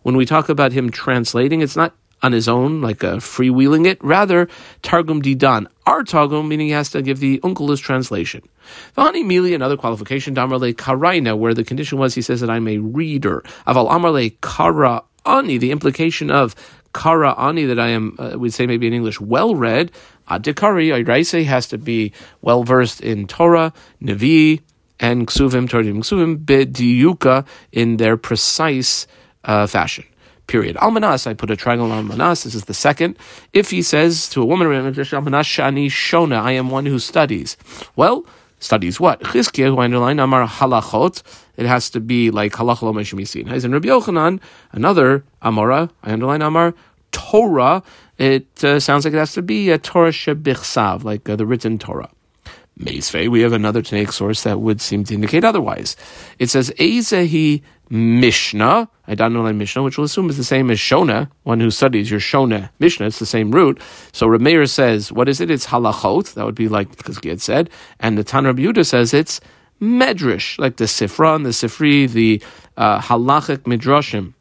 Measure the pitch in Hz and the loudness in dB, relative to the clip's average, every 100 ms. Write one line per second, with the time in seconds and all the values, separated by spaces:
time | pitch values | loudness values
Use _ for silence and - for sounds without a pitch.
0 | - 131 127 156 151 143 135 131 123 - | 2 2 2 2 2 0 2 0 -4 -4
1 | - 127 117 117 135 160 147 147 165 _ | -2 -2 0 0 0 0 -2 0 -2 _
2 | _ _ 131 120 110 120 135 156 143 101 | _ _ 0 0 2 2 0 -2 -4 -4
3 | 90 95 - - 127 127 139 156 175 190 | -4 -4 -6 -2 2 4 4 4 2 0
4 | 143 180 202 175 175 - - - - 170 | 0 2 4 2 0 -6 -20 -16 -2 0
5 | 160 151 135 131 139 113 104 _ - - | 0 -2 0 2 2 2 -2 _ 0 0
6 | 233 160 147 151 156 151 151 147 139 143 | 0 0 2 0 -2 -4 -2 -2 -4 -4
7 | 135 131 135 135 180 185 147 143 - 131 | -4 -2 0 0 -2 -2 -2 -2 -2 -4
8 | 123 101 82 - _ _ - - - - | -2 -4 -6 -10 _ _ -20 -20 -8 2
9 | 294 349 220 180 180 165 131 143 120 110 | 2 2 0 2 2 0 0 -2 -4 -6
10 | 104 135 143 135 131 131 123 117 - 131 | -6 -6 -4 -2 -2 0 -2 -4 -4 0
11 | 170 180 120 107 113 110 117 127 143 135 | 2 2 0 0 0 0 -4 -6 -6 -2
12 | 131 123 117 120 120 113 110 107 110 135 | -2 -2 -4 -4 -2 -2 -2 -4 -4 -4
13 | 160 143 101 76 - - - 131 120 165 | -4 -2 -2 -4 -8 -8 0 2 4 2
14 | 170 147 113 _ - - 170 156 135 117 | 2 2 -2 _ -10 0 2 4 2 0
15 | _ _ - 269 254 123 123 147 143 139 | _ _ 0 2 2 -2 -2 0 -2 0
16 | 160 - 147 143 120 - - - _ - | -4 -2 0 0 0 -4 -20 -20 _ -4
17 | 160 165 147 123 131 165 139 120 117 113 | 0 2 2 0 -2 0 0 0 0 -2
18 | 110 - 123 - 120 110 123 117 117 120 | -4 -8 -10 -6 -6 -2 -2 0 0 -2
19 | 113 - 104 131 220 170 117 120 175 - | -4 -6 -2 0 2 0 0 0 -2 -8
20 | - _ - 90 127 143 208 190 160 131 | -20 _ -8 -4 -4 0 0 2 2 0
21 | 120 123 170 170 151 127 - 110 117 117 | 2 2 2 0 0 -2 -2 -8 -4 -2
22 | 104 - - _ 113 120 120 127 120 - | -2 -6 -20 _ 0 0 4 2 2 -2
23 | - 107 98 - 170 170 160 - - _ | -6 -6 -6 2 4 4 2 -6 -20 _
24 | 131 101 131 160 156 156 _ _ _ - | -6 -2 4 6 4 2 _ _ _ -4
25 | 117 123 113 - 139 123 123 120 110 104 | -2 0 -2 2 2 2 0 -2 -2 -4
26 | 113 196 165 156 151 135 131 127 120 123 | -2 0 0 -2 2 2 2 0 2 4
27 | 156 175 131 131 139 - _ 117 117 113 | 4 4 2 2 -2 -20 _ -2 0 2
28 | 113 113 - 113 - - 160 131 123 - | 2 0 -2 -2 -2 0 -2 -2 -2 -4
29 | - _ _ _ - 107 104 92 78 - | -8 _ _ _ -2 0 2 0 -2 -6
30 | - _ _ _ - 113 107 - 214 220 | -14 _ _ _ -4 -2 -2 0 0 2
31 | 208 135 123 110 110 104 123 120 117 110 | 0 0 -4 -8 -6 -4 -2 0 0 -2
32 | 107 110 170 170 117 110 98 117 147 143 | -4 -2 0 0 -4 -10 -8 -2 0 0
33 | 170 - - - _ 196 202 185 170 151 | -2 -4 -20 -20 _ 0 0 -2 0 2
34 | 165 165 - 139 120 185 165 135 135 139 | 2 0 -4 -2 0 2 0 0 -2 -6
35 | 135 143 147 139 143 - 135 139 143 - | -6 -4 -2 -2 -2 -2 -2 0 -2 -2
36 | - 170 160 117 117 131 131 135 139 127 | 0 2 2 0 0 -2 -2 -4 -2 -2
37 | - 160 151 - - - - - - - | 0 0 0 -2 -6 -12 -18 -20 -10 0
38 | 170 269 339 _ _ _ - 110 87 95 | 2 2 -6 _ _ _ -2 0 0 2
39 | 165 123 - - - - 131 135 123 123 | 0 0 -2 0 0 0 0 2 0 2
40 | 120 147 131 131 113 - 135 120 - 107 | 0 2 2 2 0 0 0 0 0 0
41 | 175 - - - _ - 120 123 - 120 | 0 -2 -20 -20 _ -6 0 0 -2 -6
42 | 113 120 117 107 104 113 120 117 113 107 | -2 0 2 0 -4 -2 -2 -2 -2 -4
43 | 101 98 98 - - 131 123 139 202 262 | -6 -8 -10 -10 -8 -6 -2 -2 2 2
44 | 220 170 160 190 - - _ - 147 185 | 2 0 0 -2 -10 -20 _ -2 2 4
45 | 131 139 _ _ 117 107 110 139 170 _ | 4 2 _ _ -2 0 2 0 -2 _
46 | 107 110 131 151 151 160 170 170 _ _ | -6 -4 -2 -2 0 2 0 -2 _ _
47 | _ - - 214 226 143 127 185 - - | _ -12 2 4 4 2 2 2 -4 -20
48 | _ - 135 135 135 - 143 143 143 143 | _ -2 0 0 -2 -2 2 2 2 2
49 | 156 156 156 - 180 214 196 160 - 180 | 2 0 -2 -4 -4 -2 2 0 0 2
50 | 165 156 - 147 147 127 - - 104 92 | 2 2 -4 -2 -2 -2 -4 -2 0 -2
51 | 107 107 - 104 110 120 113 110 - 65 | -6 -8 -4 -4 -2 -2 -2 -4 -6 -10
52 | - _ _ _ - - _ - - 69 | -12 _ _ _ -20 -20 _ -14 -10 -6
53 | - 82 104 117 117 117 107 113 - 104 | -4 -2 2 4 4 2 0 -2 -2 -4
54 | 101 - 101 110 107 101 113 104 - 101 | -4 -4 -4 -2 -2 -2 -2 -2 -2 -4
55 | 98 107 107 160 226 208 123 - - - | -4 -4 0 2 2 0 -2 -6 -8 -12
56 | - - - - 123 139 127 - 170 233 | -18 -20 -20 -4 0 2 0 0 0 2
57 | 226 196 175 156 156 147 _ _ _ 110 | 0 0 2 2 2 0 _ _ _ 0
58 | 113 120 127 - - 104 113 214 226 _ | 4 6 4 2 -4 0 4 2 0 _
59 | - 104 113 117 110 107 101 131 135 131 | -10 -2 0 0 -2 -2 -4 -2 -2 -2
60 | 147 - 180 139 123 131 127 107 - 139 | -2 -2 -2 -2 0 0 2 0 2 2
61 | 165 110 143 _ - 117 113 - 135 110 | 2 0 -4 _ -2 0 0 2 2 2
62 | 110 107 - 143 127 107 98 _ 165 - | -2 -4 0 2 2 0 -6 _ 0 2
63 | 104 - 110 113 107 139 156 - - - | -4 -4 -4 -2 2 4 4 0 -10 -20
64 | - - 113 113 135 165 135 - 127 107 | -18 0 4 4 6 4 2 2 2 2
65 | 104 113 135 139 165 143 - 120 117 - | -2 -2 0 0 -2 -2 0 0 0 0
66 | 95 143 202 107 107 110 110 107 95 - | 0 -2 -4 -6 -8 -4 -2 -2 -4 -10
67 | - - 76 90 - 135 170 - - _ | -14 -10 -10 -8 -2 0 0 -6 -20 _
68 | 113 107 104 135 135 127 190 214 160 123 | -2 -2 0 0 0 0 0 2 2 2
69 | 117 143 160 - - _ _ _ 208 247 | 2 2 0 -6 -10 _ _ _ 0 2
70 | 262 190 135 95 - - 135 - 113 - | 2 0 -2 -2 -6 -4 -4 -2 -2 -2
71 | 101 - 160 156 135 113 117 - 151 143 | -2 2 2 2 -2 -2 -4 0 2 4
72 | 135 113 110 104 - - - - 107 101 | 2 2 2 2 -4 -20 -18 -2 0 0
73 | - 117 123 147 147 139 120 117 120 143 | 0 0 2 2 0 -6 -2 -2 2 2
74 | 139 107 90 - | 2 -6 -8 -14